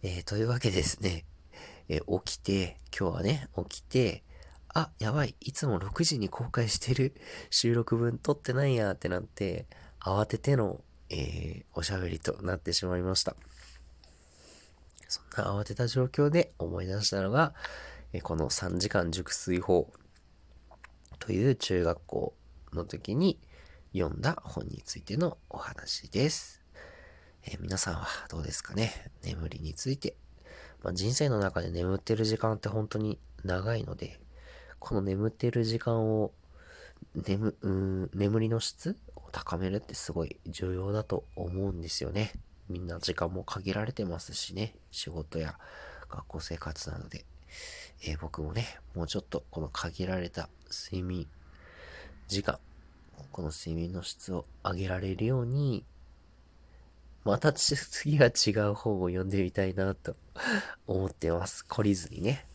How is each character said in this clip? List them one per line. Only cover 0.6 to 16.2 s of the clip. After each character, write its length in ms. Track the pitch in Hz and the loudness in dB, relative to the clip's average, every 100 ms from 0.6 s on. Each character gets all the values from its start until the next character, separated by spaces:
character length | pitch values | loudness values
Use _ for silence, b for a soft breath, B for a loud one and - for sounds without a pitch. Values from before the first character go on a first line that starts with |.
け 120 | 117 | 4
で 100 | 92 | 4
す 180 | 73 - | 2 2
ね。 240 | 101 85 - - - B B B B | 0 0 -6 -20 -20 B B B B
え 120 | 76 | 0
ー、 220 | - - | 2 0
起 120 | - | 0
き 40 | - | -6
て、 400 | - 98 90 - - - | 2 2 2 -4 -12 -2
今 140 | 92 | 0
日 20 | 85 | 2
は 60 | |
ね、 260 | 95 143 131 - - | 2 0 -2 -6 -6
起 80 | - | -8
き 40 | |
て、 420 | - 131 117 - - B B B - | 0 2 4 0 -10 B B B -4
「あ、 160 | - 160 - | -2 -2 -2
や 120 | 107 | 0
ば 140 | 139 131 | 2 0
い、 100 | - | -2
い 120 | - | -8
つ 160 | - 147 | -2 0
も 100 | 101 | 0
六 260 | 98 - | 0 0
時 160 | 170 135 | 2 2
に 100 | 98 | 0
公 160 | - 120 | -2 -4
開 220 | - 113 | 0 2
し 120 | - | 0
て 140 | - | 0
る 200 | 131 135 - B B B | 2 2 0 B B B
収 240 | - 117 | 2 4
録 220 | 117 113 117 | 4 4 4
分 220 | 117 117 | 4 2
撮 160 | - | 0
っ 40 | 143 | 0
て 160 | - | 2
な 140 | 127 139 | 2 4
い 80 | 123 | 4
や」 180 | 104 | 4
っ 20 | 92 | 0
て 120 | - | 0
な 120 | 90 | -2
っ 40 | |
て、 440 | 95 - 98 85 - B B B | -4 -2 -2 -2 -6 B B B
慌 260 | - 98 107 | 0 2 2
て 120 | 113 | 2
て 180 | - 139 | 4 4
の、 260 | 104 - - - - | 4 0 -10 -20 -8
え 540 | 85 76 80 82 82 | -4 -2 -2 -4 -6
ー、 20 | - | -8
お 100 | - | -4
し 80 | 82 | -2
ゃ 80 | 98 | -2
べ 100 | 90 | -2
り 100 | 82 | -2
と 220 | - - | -2 -2
な 140 | - 90 | -2 -2
っ 40 | |
て 140 | - | 0
し 120 | 82 92 | 0 2
ま 120 | 90 | 0
い 40 | |
ま 140 | 90 95 | 2 2
し 80 | |
た。 120 | - - B B B B - - - B B B B B B B - - - | 0 -4 B B B B -20 -20 -20 B B B B B B B -20 -20 -8
そ 140 | - | -8
ん 240 | - - 101 | -6 -2 0
な 60 | |
慌 120 | 98 | 0
て 120 | 107 104 | -2 0
た 120 | 120 | 0
状 180 | 131 127 | 2 2
況 240 | - | 4